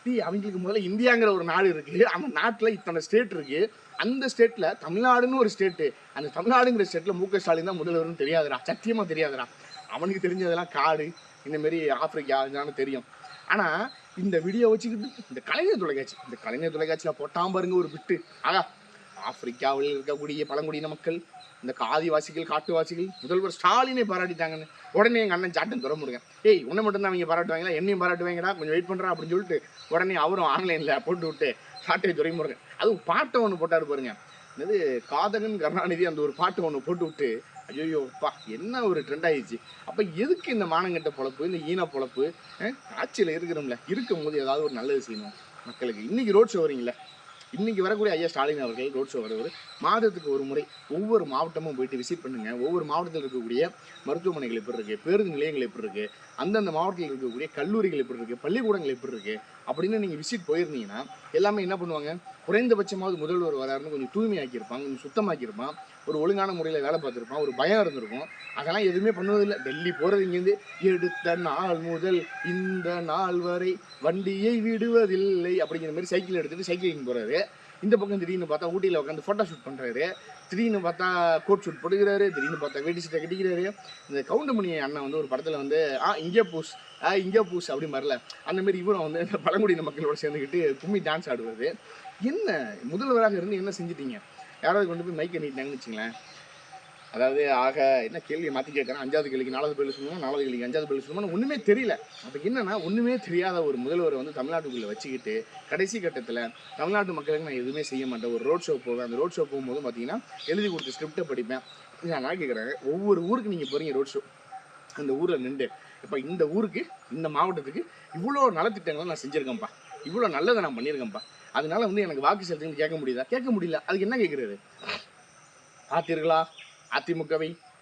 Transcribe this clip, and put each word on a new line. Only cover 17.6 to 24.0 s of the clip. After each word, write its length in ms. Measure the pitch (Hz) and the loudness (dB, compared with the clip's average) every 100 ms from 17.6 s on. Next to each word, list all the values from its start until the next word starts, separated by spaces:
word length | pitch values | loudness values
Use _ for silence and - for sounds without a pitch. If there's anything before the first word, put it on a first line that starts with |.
| 180 180 | 2 2
ஒரு 120 | 160 | 0
பிட்டு. 360 | 147 - 170 - - | -6 -2 -2 -2 -4
ஆகா, 280 | 135 190 - - - - - | 2 2 0 -10 -20 -20 -20
ஆப்பிரிக்காவில் 840 | - 101 - 123 120 135 139 143 143 | -10 -10 -6 -10 0 0 2 2 0
இருக்கக்கூடிய 480 | 135 147 147 147 | -2 -4 -4 -4
பழங்குடியின 440 | 143 143 156 151 156 | -2 -2 -2 -4 -6
மக்கள், 340 | 156 170 170 - - - - | -4 -4 -4 -8 -20 -20 -10
இந்த 140 | 123 - | -10 -4
ஆதிவாசிகள், 680 | 117 151 165 156 156 160 | 0 2 4 2 0 -6
காட்டுவாசிகள் 600 | 165 151 - 165 160 170 190 - | -2 -2 2 0 2 -2 -6 -6
முதல்வர் 300 | 131 180 190 | 0 0 0
ஸ்டாலினை 540 | - 175 226 262 254 | 4 6 6 4 2